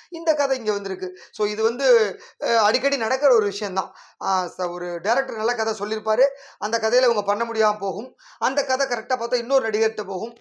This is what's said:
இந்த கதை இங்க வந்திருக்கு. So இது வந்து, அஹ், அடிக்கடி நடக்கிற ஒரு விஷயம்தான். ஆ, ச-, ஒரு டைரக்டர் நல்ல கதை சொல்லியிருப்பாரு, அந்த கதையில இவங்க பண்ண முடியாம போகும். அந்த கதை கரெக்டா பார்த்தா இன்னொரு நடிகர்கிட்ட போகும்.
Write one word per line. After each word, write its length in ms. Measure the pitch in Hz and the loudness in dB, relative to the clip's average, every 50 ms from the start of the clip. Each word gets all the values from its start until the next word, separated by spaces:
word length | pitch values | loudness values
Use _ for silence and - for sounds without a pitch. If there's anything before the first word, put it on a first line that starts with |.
| - _ | -18 _
இந்த 260 | - 320 330 320 302 | -14 -4 0 0 2
கதை 240 | 302 285 262 269 247 | 2 2 0 0 -2
இங்க 140 | 220 214 208 | 0 -2 -2
வந்திருக்கு. 460 | 202 196 190 185 - 185 185 185 - - - - | -2 -4 -6 -6 -6 -8 -8 -10 -12 -18 -14 -6
So 140 | - 214 | -4 -2
இது 160 | 208 214 202 220 | -2 0 0 0
வந்து, 580 | 226 240 247 277 262 240 226 214 202 180 - - - - - | 0 0 2 4 4 6 6 4 2 -2 -8 -16 -20 -10 -6
அஹ், 160 | - 233 233 | -2 0 2
அடிக்கடி 400 | 226 214 208 226 247 240 277 269 | 4 4 4 2 2 0 0 0
நடக்கிற 380 | 262 226 220 254 262 285 277 247 | 0 0 -2 0 2 4 4 4
ஒரு 100 | 233 208 | 4 4
விஷயம்தான். 500 | 202 190 196 214 196 180 190 185 - - - - - _ - - | 2 -2 -4 -6 -4 -2 -4 -4 -4 -8 -20 -20 -20 _ -8 -4
ஆ, 220 | 196 190 185 180 | -2 0 0 -2
ச-, 260 | 175 175 - 185 175 | -2 -4 -4 -6 -4
ஒரு 300 | 175 175 175 180 175 170 | -4 -6 -6 -6 -6 -4
டைரக்டர் 360 | 165 202 240 269 262 - 233 | -2 0 0 0 0 -2 -4
நல்ல 180 | 214 220 233 240 | -2 -2 -2 0
கதை 200 | - 220 220 214 | 0 -2 -2 -2
சொல்லியிருப்பாரு, 520 | 220 220 214 220 220 214 220 214 233 262 277 - - - - - - | -4 -4 -6 -6 -4 -2 0 2 4 4 2 2 -2 -16 -20 -10 -8
அந்த 200 | 202 214 220 220 | -4 -2 -2 0
கதையில 240 | 214 220 233 254 254 | 0 2 2 4 4
இவங்க 200 | 247 226 208 202 | 4 2 2 0
பண்ண 220 | 202 202 214 233 | 0 0 -2 -2
முடியாம 340 | 226 226 220 220 214 208 214 | -2 0 2 2 2 2 0
போகும். 380 | 196 196 170 185 240 - - _ - - - - | -2 -4 -4 -6 -8 -10 -14 _ -20 -20 -8 -4
அந்த 260 | 220 247 269 269 269 | -2 0 0 0 0
கதை 220 | - 262 254 277 | 0 0 0 0
கரெக்டா 260 | - 240 220 214 - 262 202 | 0 -2 -4 -4 -2 -4 -2
பார்த்தா 140 | 226 233 247 | -2 -2 -2
இன்னொரு 360 | 240 233 240 277 269 226 226 | -2 0 2 2 2 2 2
நடிகர்கிட்ட 340 | 208 220 220 220 220 - - | 0 0 0 0 0 -4 -8
போகும். 320 | 180 196 175 202 240 - - | -6 -6 -6 -8 -8 -10 -14